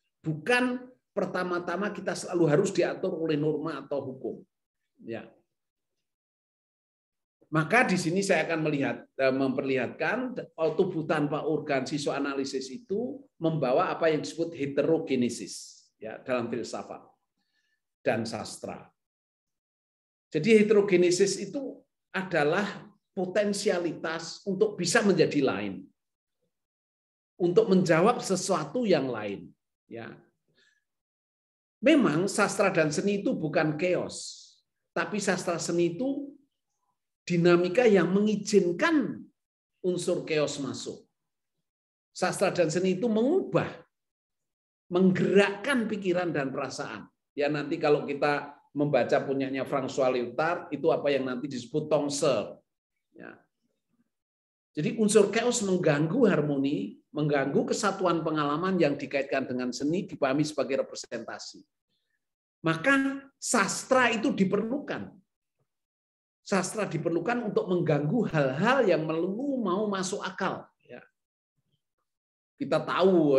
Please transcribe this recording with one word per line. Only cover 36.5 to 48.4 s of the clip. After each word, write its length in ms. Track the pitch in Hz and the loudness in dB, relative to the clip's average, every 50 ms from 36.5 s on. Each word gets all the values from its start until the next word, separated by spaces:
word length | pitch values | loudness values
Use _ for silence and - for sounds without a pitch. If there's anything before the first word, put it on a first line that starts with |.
| _ _ _ _ _ _ _ _ _ _ _ _ _ _ _ | _ _ _ _ _ _ _ _ _ _ _ _ _ _ _
dinamika 560 | - 175 170 170 175 175 175 180 180 - 254 247 | -2 2 4 6 6 6 6 4 2 4 4 6
yang 240 | 220 202 180 165 | 6 6 6 6
mengizinkan 1120 | 175 190 202 214 214 214 - - - 208 190 175 175 175 202 311 339 320 285 208 143 - - - - _ _ _ _ _ _ _ _ _ _ - | 4 4 2 2 2 0 -2 0 2 4 4 4 4 2 2 2 2 4 2 2 0 -4 -10 -14 -18 _ _ _ _ _ _ _ _ _ _ -4
unsur 400 | 180 180 160 - 185 175 - - | -2 -2 -2 -2 -2 -2 -2 -2
chaos 320 | - 156 151 143 135 - 143 | -2 0 0 0 0 -2 -4
masuk. 420 | 135 120 113 - - 117 85 - - _ _ _ _ _ _ _ _ _ _ _ _ _ _ _ _ _ _ _ _ _ - | -6 -6 -8 -8 -10 -12 -12 -14 -16 _ _ _ _ _ _ _ _ _ _ _ _ _ _ _ _ _ _ _ _ _ -6
Sastra 400 | - 185 175 156 - 202 175 - | -4 -4 -2 0 0 0 0 2
dan 160 | 175 165 156 | 2 2 2
seni 300 | 151 180 185 190 180 185 | 2 0 0 0 0 0
itu 100 | 247 226 | 0 0
mengubah, 560 | 208 220 240 285 370 392 - - - 143 110 - - - - _ _ _ _ _ _ _ _ _ _ _ _ _ _ _ _ _ _ _ _ | 2 2 2 2 2 0 0 0 0 0 0 -2 -6 -14 -20 _ _ _ _ _ _ _ _ _ _ _ _ _ _ _ _ _ _ _ _
menggerakkan 1040 | - 175 180 185 185 - - 180 175 180 202 202 196 202 - - 285 269 240 214 196 | -2 2 4 4 4 4 4 2 4 4 4 4 4 0 -4 -4 -2 -2 0 -2 -4
pikiran 400 | 214 190 196 180 175 180 180 170 | -4 -4 -2 -2 -2 0 -2 -2
dan 240 | 151 147 135 131 131 | -2 -4 -4 -4 -6
perasaan. 540 | 143 131 123 - 143 135 101 110 101 - - _ _ _ _ _ | -6 -8 -8 -8 -10 -10 -10 -12 -12 -14 -18 _ _ _ _ _
Ya, 160 | 139 135 147 | -2 -2 -2
nanti 240 | 151 143 143 143 165 | -2 -2 -4 -4 -4
kalau 320 | 156 151 147 147 143 - | 0 2 2 2 2 0
kita 480 | 139 139 139 151 147 147 139 | -4 -4 -2 0 0 0 -2